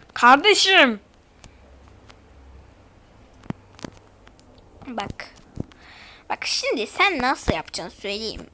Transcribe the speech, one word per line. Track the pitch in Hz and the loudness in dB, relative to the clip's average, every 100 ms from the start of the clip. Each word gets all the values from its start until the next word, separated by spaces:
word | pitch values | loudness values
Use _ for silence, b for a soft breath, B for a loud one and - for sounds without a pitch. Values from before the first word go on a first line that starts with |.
| - | -18
Kardeşim. | - 240 277 415 392 - 370 262 208 - - _ - - - - - - - - - - - - - - - - - - - - - - - - - - - - - - - - - - - - | 2 6 6 6 4 4 6 4 2 -12 -20 _ -20 -20 -20 -20 -20 -20 -20 -20 -20 -20 -20 -20 -20 -20 -20 -20 -20 -20 -20 -20 -20 -18 -18 -18 -20 -20 -20 -20 -20 -20 -20 -20 -20 -20 -20 -14
Bak. | 220 202 - - - - - - B B B B B - | -10 -10 -12 -18 -20 -20 -14 -14 B B B B B -12
Bak | - - | -8 -4
şimdi | - 539 285 208 | -4 -2 -4 -4
sen | - 392 302 | -2 -2 0
nasıl | 247 302 - | -2 -4 -4
yapacaksın | 160 - - 170 - | -6 -4 -8 -8 -8
söyleyeyim. | 202 202 220 78 76 | -8 -8 -10 -12 -16